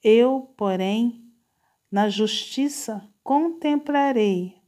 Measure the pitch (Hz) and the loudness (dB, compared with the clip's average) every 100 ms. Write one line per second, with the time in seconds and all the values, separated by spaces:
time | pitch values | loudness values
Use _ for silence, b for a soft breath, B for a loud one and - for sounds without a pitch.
0 | 220 226 247 269 262 - 202 185 190 214 | 6 6 6 2 -6 -6 -4 -2 -2 0
1 | 240 233 - _ _ _ _ _ _ 202 | -2 -4 -18 _ _ _ _ _ _ 0
2 | 214 196 214 - - - 285 285 - 214 | 0 0 -2 -2 -8 -4 -4 -6 -12 -12
3 | - _ - 277 330 330 302 294 294 285 | -14 _ -2 0 0 -2 -2 -2 0 0
4 | 277 247 208 185 185 - | 0 2 0 0 -4 -12